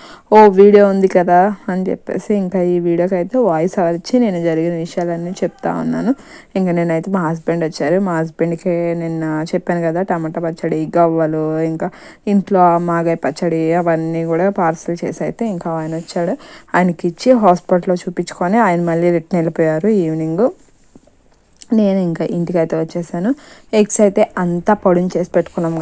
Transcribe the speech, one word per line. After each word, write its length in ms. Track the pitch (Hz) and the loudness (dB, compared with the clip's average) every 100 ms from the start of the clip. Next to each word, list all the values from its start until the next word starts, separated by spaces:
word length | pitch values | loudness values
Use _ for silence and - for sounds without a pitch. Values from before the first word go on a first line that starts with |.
| - - _ 214 | -20 -20 _ 8
ఓ 40 | 214 190 | 8 8
వీడియో 240 | 202 208 202 | 8 8 6
ఉంది 160 | 196 190 190 | 4 2 2
కదా 220 | 175 175 196 196 - | 4 4 4 0 -6
అని 120 | 185 185 | -4 -4
చెప్పేసి 400 | 185 - 190 - 208 | -6 -6 -8 -4 -2
ఇంకా 180 | 185 185 180 | -2 -2 0
ఈ 20 | 180 175 | 0 0
వీడియోకి 300 | 170 180 190 | 0 0 -2
అయితే 160 | 180 254 220 | -2 0 2
వాయిస్ 280 | 160 180 - | 2 0 0
ఓవర్ 160 | 170 170 | -2 -2
ఇచ్చి 140 | - 254 233 | -2 0 2
నేను 160 | 175 170 | 0 -2
జరిగిన 240 | 160 165 170 165 | 0 -2 -4 -6
విషయాలన్నీ 500 | - 175 170 170 190 | -4 -4 -4 -8 -6
చెప్తా 320 | 175 - 190 170 | -6 -4 -6 -4
ఉన్నాను. 300 | 165 165 185 277 - - - 190 | -4 -4 -2 -4 -6 -20 -8 -2
ఇంకా 100 | 185 170 | 0 0
నేనైతే 320 | 170 165 170 190 | 0 -2 -2 -4
మా 60 | 160 | -2
హస్బెండ్ 380 | 165 160 170 160 | -4 -4 -4 -4
వచ్చారు, 300 | - 147 185 196 | -4 -2 0 0
మా 60 | 165 | -2
హస్బెండ్కి 540 | 160 156 170 165 185 170 170 170 | -4 -2 -4 -2 -2 -2 -2 -4
నిన్న 200 | 165 160 160 156 165 | -4 -4 -4 -4 -4
చెప్పాను 300 | 180 - 175 165 | -4 -4 -2 -2
కదా 140 | 165 196 | -2 -2
టమాటా 300 | 170 160 170 170 | -4 -4 -6 -6
పచ్చడి, 340 | 170 165 160 156 170 | -6 -4 -4 -2 2
గవ్వలు, 480 | 170 165 156 156 156 156 165 | 2 2 0 -2 -2 -2 -4
ఇంకా 180 | 160 180 - - - - 202 | -4 -8 -10 -20 -10 0 0
ఇంట్లో 300 | - 196 175 170 175 | 2 4 4 4 0
మాగాయ 280 | 170 165 165 131 | -2 0 -2 -4
పచ్చడి 360 | 151 175 160 160 170 170 | -4 -2 -2 0 0 0
అవన్నీ 280 | 165 165 165 165 | 0 -2 -4 -2
కూడా 160 | 165 190 202 | 0 0 0
పార్సల్ 400 | 165 170 - 170 | -2 -2 -6 -6
చేసి 220 | 175 - 160 | -6 -6 -8
అయితే 180 | - 233 | -6 -6
ఇంకా 160 | 175 170 165 | -6 -6 -6
ఆయన 140 | 156 160 | -6 -8
వచ్చాడు. 320 | 170 185 170 262 - - - - | -8 -6 -4 -6 -10 -20 -4 0
ఆయనకి 280 | 185 165 175 | 0 0 -6
ఇచ్చి 200 | 165 254 254 | -2 2 4
హాస్పిటల్‌లో 540 | 208 180 - 180 175 180 | 6 2 2 -2 0 -4
చూపించుకొని 540 | - 175 175 - 175 220 214 | -4 -8 -8 -4 0 2 2
ఆయన 160 | 175 170 | 0 0
మళ్ళీ 180 | 165 175 170 | 0 0 0
రిటర్న్ 220 | 160 180 | -2 -2
వెళ్ళిపోయారు 500 | 165 165 160 156 196 214 | -2 0 0 0 0 0
ఈవినింగ్. 420 | 160 160 160 160 254 370 _ _ _ - _ _ _ _ _ _ - 220 | 0 -2 -4 0 -2 -2 _ _ _ -20 _ _ _ _ _ _ -2 0
నేను 200 | 202 190 180 | 2 0 -2
ఇంకా 160 | 165 165 175 | -4 -4 -4
ఇంటికైతే 400 | 170 175 160 160 | -2 -2 -2 -2
వచ్చేసాను. 480 | 160 175 175 175 196 285 - - - 220 | -4 -8 -8 -4 -4 -4 -8 -20 -4 0
ఎగ్స్ 180 | 208 - 208 | 0 2 2
అయితే 160 | 196 208 - | 2 0 0
అంతా 320 | 175 175 170 208 196 | -2 -2 0 0 2
పొడిని 260 | 180 180 175 | 2 0 -2
చేసి 140 | 180 175 | -2 -2
పెట్టుకున్నాం 380 | 165 - 165 165 | -2 -4 -4 -4